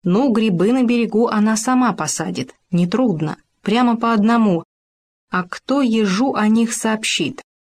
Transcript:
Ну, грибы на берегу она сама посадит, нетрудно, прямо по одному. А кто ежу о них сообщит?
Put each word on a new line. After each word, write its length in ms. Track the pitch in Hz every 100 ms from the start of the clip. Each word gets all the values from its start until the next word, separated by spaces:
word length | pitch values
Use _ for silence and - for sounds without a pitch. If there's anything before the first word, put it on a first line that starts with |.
Ну, 280 | 180 190 277
грибы 400 | 220 220 170 196
на 120 | 262
берегу 440 | 240 240 226 214 233
она 300 | 214 214 220
сама 340 | - 254 247
посадит, 640 | 180 151 - 165 175 - _ _
нетрудно, 640 | 175 175 214 254 160 156 - _ _
прямо 360 | - 226 247 233
по 160 | 233
одному. 500 | 226 214 233 214 170 - _ _ _ _ _ _
А 140 | 180
кто 380 | 180 - - 277
ежу 520 | 254 220 208 185 262
о 140 | 208 214
них 260 | 220 226
сообщит? 680 | - 220 214 - - 147 - - _ _